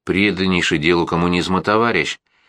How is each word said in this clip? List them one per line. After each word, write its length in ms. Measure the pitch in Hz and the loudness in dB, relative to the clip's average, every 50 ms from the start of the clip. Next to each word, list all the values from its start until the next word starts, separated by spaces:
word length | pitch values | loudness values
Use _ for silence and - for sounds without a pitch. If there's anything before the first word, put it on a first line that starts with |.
| _ | _
преданнейший 760 | - 87 92 101 104 92 87 95 92 92 87 80 - 90 80 | -2 0 2 2 0 0 0 0 0 0 0 0 0 -2 0
делу 260 | 73 85 87 85 85 | 2 2 2 2 0
коммунизма 560 | - 90 85 87 87 87 87 80 90 92 92 | 0 0 0 0 0 0 0 0 -2 -2 -2
товарищ», 580 | 82 104 107 110 117 117 104 87 71 - - - _ _ _ _ _ | 0 0 0 0 0 0 0 -2 -2 -4 -6 -10 _ _ _ _ _